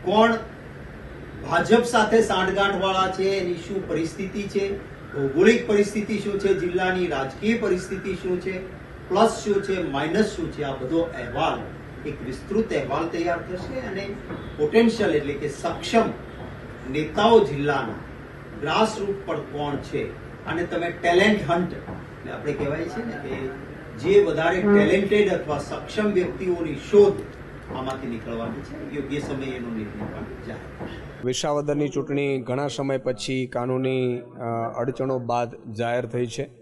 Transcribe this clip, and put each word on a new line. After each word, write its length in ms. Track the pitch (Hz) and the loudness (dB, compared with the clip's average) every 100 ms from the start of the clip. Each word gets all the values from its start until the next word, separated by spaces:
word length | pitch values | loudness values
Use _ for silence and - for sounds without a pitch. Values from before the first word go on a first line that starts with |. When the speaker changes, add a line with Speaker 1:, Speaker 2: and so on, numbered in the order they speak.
Speaker 1:
કોણ 280 | 180 214 233 226 - - - - - - - - - - - | 2 6 6 4 -4 -12 -14 -14 -14 -14 -14 -14 -14 -12 0
ભાજપ 320 | 170 - 226 | 0 6 6
સાથે 380 | - 233 214 226 | 8 2 6 6
સાંઠગાંઠવાળા 920 | 208 190 185 196 196 185 190 185 185 | 6 2 2 2 2 2 2 2 2
છે, 180 | 190 190 | 2 0
એની 240 | 196 175 | 2 -2
શું 340 | 170 - 190 - | -4 -4 -6 -2
પરિસ્થિતિ 540 | 156 165 - 190 208 | -2 -2 -4 -6 -6
છે, 540 | 196 196 196 - - - - | -2 -2 -2 -4 -8 -14 -8
ભૌગોલિક 640 | 143 135 147 214 233 - | -2 0 6 8 6 4
પરિસ્થિતિ 500 | 208 202 220 208 208 | 2 4 0 -2 -4
શું 220 | 202 196 | -2 0
છે, 140 | 196 | 2
જિલ્લાની 520 | 180 175 180 185 185 170 | 2 2 0 0 0 0
રાજકીય 520 | 139 135 - 208 226 | -2 -4 -2 0 2
પરિસ્થિતિ 560 | 208 180 - 190 196 | 2 0 -2 -6 -6
શું 260 | 180 185 180 | -4 -2 -2
છે, 280 | 190 185 - - - - - | -4 -6 -10 -14 -16 -16 0
પ્લસ 200 | 185 226 - | 4 4 4
શું 180 | 214 190 | 0 0
છે, 280 | - 190 160 | 2 -2 0
માઇનસ 360 | 135 156 190 214 | -2 0 2 2
શું 260 | - 151 | 0 -6
છે, 100 | - | -4
આ 100 | 143 | -6
બધો 280 | 131 127 165 | -4 -2 0
અહેવાલ, 600 | 165 - 113 123 160 - - - - - 151 | 0 -4 -6 -2 -2 -2 -8 -12 -14 -10 -10
એક 60 | - - | -8 -10
વિસ્તૃત 460 | - - 208 - | -10 -2 -2 0
અહેવાલ 360 | 147 - 180 170 | -2 -2 -4 -2
તૈયાર 300 | 170 170 170 | -2 -2 -2
થશે 420 | - 185 196 262 | -4 -8 -8 -8
અને 260 | 226 190 196 202 - 165 - - | -6 -6 -8 -10 -10 -10 -10 -2
પોટેન્શિયલ 580 | 151 220 233 214 190 | 4 6 6 4 2
એટલે 200 | 151 139 | 2 0
કે 140 | 139 147 | -4 -6
સક્ષમ 540 | - 170 - - 226 214 - - - - - - - 127 | -4 -6 -4 2 2 2 -2 -12 -14 -14 -14 -14 -12 -6
નેતાઓ 540 | 147 156 - 240 226 | -4 -2 4 8 8
જિલ્લાના 500 | - 139 147 135 113 107 - - - - - - | 8 0 0 0 -2 -8 -12 -14 -16 -16 -14 -8
ગ્રાસરૂટ 680 | 147 175 220 - 202 196 - | 0 2 2 0 -4 -4 -4
પર 100 | 151 | -6
કોણ 400 | 139 147 147 139 | -6 -6 -4 -4
છે 280 | - 143 - - - - - | -4 -4 -4 -8 -14 -12 -6
અને 160 | 165 | -4
તમે 280 | 175 170 170 | -2 -2 -2
ટેલેન્ટ 600 | - 175 175 208 208 - | 0 4 6 6 4 2
હન્ટ, 220 | 175 - | 2 0
એટલે 600 | - - - - - - | -4 -10 -12 -12 -14 -12
આપણે 200 | - 147 | -6 -4
કહેવાય 320 | 143 143 156 | -2 -2 -2
છે 200 | 170 226 | -4 -6
ને 240 | 233 - 135 | -6 -8 -8
કે 80 | 131 135 - - - - 113 | -6 -6 -8 -12 -14 -14 -4
જે 240 | 147 202 | 6 8
વધારે 380 | 170 151 165 185 | 8 4 2 4
ટેલેન્ટેડ 680 | 208 202 156 190 208 208 185 | 6 6 8 4 6 6 6
અથવા 260 | 170 143 139 | 2 0 -4
સક્ષમ 540 | - - - 214 208 | -4 -8 -6 0 2
વ્યક્તિઓની 640 | 180 175 - 185 175 160 | 2 0 -2 -2 0 -2
શોધ 380 | 139 - 208 202 - - - - - - 117 | -6 6 8 8 6 -8 -14 -14 -14 -10 -8
આમાંથી 300 | 135 135 123 | -6 -6 -6
નીકળવાની 560 | 113 113 117 113 113 | -8 -6 -6 -6 -8
છે. 340 | - - - 143 | -10 -12 -8 -6
યોગ્ય 220 | 127 143 | -4 -4
સમયે 380 | - 135 131 127 | -4 -6 -4 -6
એનો 120 | 120 | -6
નિર્ણય 360 | 113 104 104 | -6 -6 -8
પણ 420 | 104 - 110 98 110 | -8 -8 -10 -10 -12
જાહેર 400 | - - - - | -12 -12 -12 -12
થશે. 200 | - - - | -10 -14 -6
Speaker 2:
વિસાવદરની 640 | 123 127 156 147 147 147 147 | -4 -2 0 0 0 0 0
ચૂંટણી 520 | - 143 143 143 135 | -2 -2 0 0 -2
ઘણા 280 | 120 131 143 | -2 -2 -2
સમય 300 | - 139 135 | -2 -2 0
પછી 480 | 131 127 - 131 127 | -2 -4 -2 -2 -2
કાનૂની, 720 | 123 123 127 131 131 127 120 | -2 0 0 2 2 0 -2
અ, 260 | - - 117 113 113 - | -6 -8 -4 -2 -2 -2
અડચણો 420 | 120 123 131 131 | -2 -2 -2 -2
બાદ 540 | 117 120 117 - - | 0 0 0 -6 -12
જાહેર 340 | 107 117 123 123 | -4 0 0 -2
થઈ 200 | 123 123 | -2 -2
છે. 240 | 131 135 - | -4 -8 -10